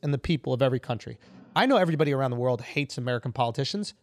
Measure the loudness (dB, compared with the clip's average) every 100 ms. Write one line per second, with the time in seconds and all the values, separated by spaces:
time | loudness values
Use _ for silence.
0 | -2 -2 0 0 0 2 2 2 -2 -6
1 | -8 -16 -18 -20 -4 2 4 4 4 2
2 | 2 2 0 0 0 -2 -4 -4 -4 -4
3 | -4 -4 -4 -2 -2 -2 -4 -4 -8 -12